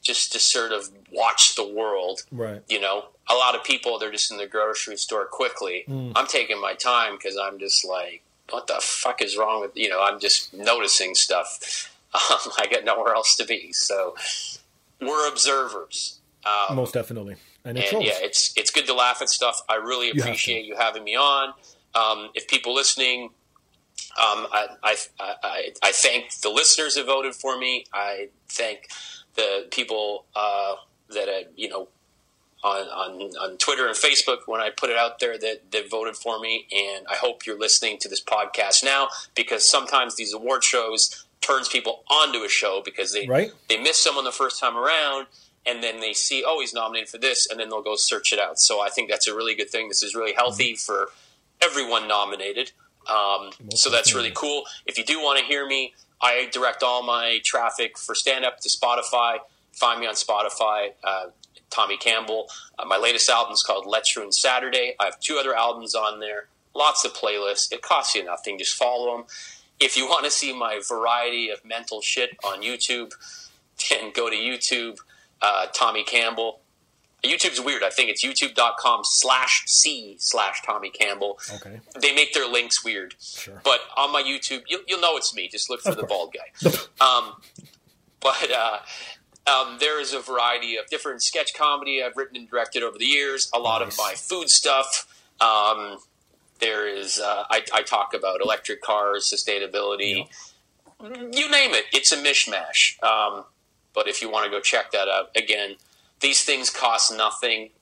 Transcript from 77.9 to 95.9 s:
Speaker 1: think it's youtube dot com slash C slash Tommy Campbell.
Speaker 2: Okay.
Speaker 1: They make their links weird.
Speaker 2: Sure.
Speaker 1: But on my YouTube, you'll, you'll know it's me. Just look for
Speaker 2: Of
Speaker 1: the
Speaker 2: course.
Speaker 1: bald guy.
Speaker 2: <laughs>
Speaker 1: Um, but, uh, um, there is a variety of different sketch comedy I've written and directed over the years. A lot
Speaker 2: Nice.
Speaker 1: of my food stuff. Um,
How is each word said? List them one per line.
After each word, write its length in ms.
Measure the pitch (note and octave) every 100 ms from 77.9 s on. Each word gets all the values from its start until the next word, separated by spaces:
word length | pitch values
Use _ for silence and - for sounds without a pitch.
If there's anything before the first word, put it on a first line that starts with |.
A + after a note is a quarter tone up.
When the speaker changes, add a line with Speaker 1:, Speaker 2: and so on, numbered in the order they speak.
Speaker 1:
think 200 | - A#2+
it's 140 | G#2
youtube 300 | B2+ C3 C#3
dot 220 | A#2+ A#2 A#2
com 240 | B2+ A#2
slash 600 | - - B2+ B2+ B2+ - -
C 500 | - D#3 C#3 G#2+ G2
slash 420 | - A#2+ G2+ - -
Tommy 240 | G#2 G2
Campbell. 480 | - G#2+ G2+ G2+ G2 - G#2
Speaker 2:
Okay. 240 | G2 A2 - C3
Speaker 1:
They 120 | C#3+
make 180 | C#3 D3
their 140 | D#3 B2+
links 360 | A#2+ A#2+ -
weird. 300 | A#2 G#2 F#2 -
Speaker 2:
Sure. 400 | - - - F#2+
Speaker 1:
But 160 | C3+ B2 - -
on 160 | C#3+
my 100 | D3
YouTube, 400 | C3+ C3+ - C3 A#2+
you'll, 120 | F3+ F3+
you'll 120 | F#3
know 160 | F3 D3+
it's 180 | -
me. 140 | A2+ F2+
Just 220 | G#2 -
look 100 | B2
for 80 | G3
Speaker 2:
Of 60 | A2
Speaker 1:
the 100 | G2
Speaker 2:
course. 40 |
Speaker 1:
bald 240 | G2 E2
guy. 360 | - - - E3+ - - -
Speaker 2:
<laughs> 40 |
Speaker 1:
Um, 300 | C3 B2 A#2 - - - - _ _ _ _ _
but, 300 | C3+ C3 C#3+
uh, 260 | B2 A2+ G#2+ - - - - _ _ -
um, 280 | C3+ C3 A#2+
there 200 | D3 D3+
is 120 | C#3
a 80 | C3+
variety 560 | B2 B2+ A#2+ A#2+ A#2+ A2+
of 100 | G#2+
different 360 | D3 D3 B2
sketch 300 | - E3 D3
comedy 460 | - D3+ C#3+ C#3 C3+
I've 140 | B2 B2+
written 200 | C3+ B2+
and 120 | A#2
directed 340 | A#2+ A2+ B2
over 120 | A#2 G#2
the 60 | B2
years. 440 | C#3+ C#3+ C3+ -
A 40 | A#2+
lot 240 | A#2+ A2+
Speaker 2:
Nice. 100 | A2+
Speaker 1:
of 40 | G2
my 160 | G#2
food 340 | F#2+ - F3+ D#3+
stuff. 580 | - D3+ C3+ C3+ - - - _ _
Um, 580 | A2+ G#2+ G#2 G#2+ G#2